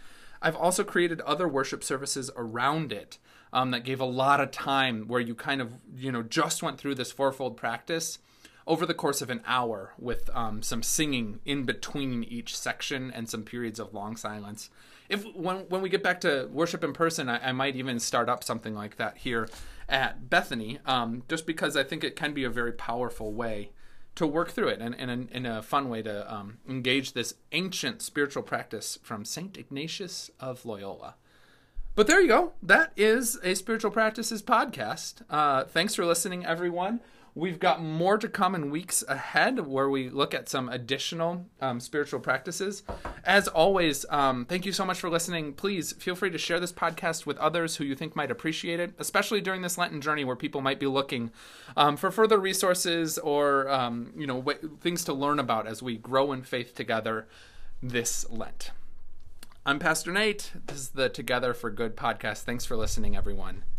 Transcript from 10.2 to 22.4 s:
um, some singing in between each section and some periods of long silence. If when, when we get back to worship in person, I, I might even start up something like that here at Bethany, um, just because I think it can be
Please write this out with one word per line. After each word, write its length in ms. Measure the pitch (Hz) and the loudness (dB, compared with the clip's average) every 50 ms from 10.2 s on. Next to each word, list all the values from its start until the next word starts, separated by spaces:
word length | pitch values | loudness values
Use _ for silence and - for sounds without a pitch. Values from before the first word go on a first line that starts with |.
| - - - | 2 4 2
um, 260 | 127 117 110 107 107 | 2 0 0 -2 -2
some 220 | 110 - 123 117 113 | -2 -2 -2 0 0
singing 560 | - - - 156 147 135 123 113 104 104 - - | 0 2 2 2 2 0 0 -2 -4 -6 -8 -4
in 180 | - 139 143 127 | -4 -2 0 0
between 600 | 110 107 104 - - - 143 139 131 123 117 113 | -2 -2 -4 -6 -6 -4 -4 -2 -2 -2 -4 -4
each 340 | 107 120 117 113 - - | -6 -8 -10 -8 -8 -8
section 540 | - - 123 - - - - 147 131 131 131 | -6 -4 -6 -4 -4 -4 -4 -4 -4 -6 -8
and 180 | 120 117 113 110 | -8 -8 -8 -6
some 140 | - 113 107 | -8 -8 -8
periods 360 | - - 120 120 113 101 113 | -8 -8 -6 -6 -6 -6 -8
of 140 | 104 95 107 | -10 -10 -8
long 240 | 101 101 110 117 | -8 -8 -8 -8
silence. 520 | - - 107 107 107 101 104 107 - - - _ - - - - - - | -8 -8 -8 -8 -8 -10 -12 -12 -14 -14 -18 _ -20 -20 -20 -20 -20 -6
If 160 | - 196 208 208 220 202 | -6 -6 -6 -6 -10 -10
when, 340 | 196 165 185 185 190 185 - | -4 -4 -2 -2 -4 -4 -4
when 120 | 180 190 | -2 -2
we 80 | 190 185 | 0 0
get 140 | 185 185 - | 0 2 2
back 160 | 185 180 180 | 0 0 2
to 280 | - 170 143 135 127 - | 2 2 2 2 0 -2
worship 320 | - 139 170 170 - 170 165 | 0 0 0 0 0 -2 -2
in 80 | 147 | -4
person, 380 | 135 - 165 165 160 165 143 123 | 2 2 2 2 2 0 -2 0
I, 200 | 120 117 123 131 | -2 0 0 0
I 20 | |
might 240 | 127 131 135 139 131 | 0 2 0 0 0
even 240 | 127 131 131 123 117 | -2 -2 -2 -2 -2
start 280 | - - - 123 117 | -2 2 2 2 4
up 160 | 120 123 - - | 2 0 -2 -2
something 300 | - 120 117 - 113 107 | -4 -4 -4 -4 -6 -6
like 240 | 104 104 104 - | -6 -8 -10 -6
that 200 | - 113 104 - | -4 -4 -4 -4
here 300 | - - 135 117 113 110 - - - - - - - - | -6 -4 -2 0 0 -2 -2 -8 -12 -12 -12 -12 -10 -2
at 420 | - 139 135 131 104 - - - - | 0 2 2 2 0 -2 -6 -2 2
Bethany, 500 | 170 175 190 - 131 117 107 107 131 143 - | 2 2 2 0 -4 -4 -4 -6 -8 -6 -2
um, 380 | 139 131 123 117 113 117 127 - | 0 0 2 2 -2 -4 -6 -4
just 180 | - 160 160 160 | -4 -4 -4 -2
because 320 | - 160 - 185 147 139 | -4 -2 0 -2 0 2
I 60 | 139 135 | 0 0
think 200 | 135 165 151 160 | 0 -2 -4 -4
it 120 | 131 - | -4 -4
can 180 | - 151 147 147 | -4 -4 -2 -2
be 100 | 143 | -2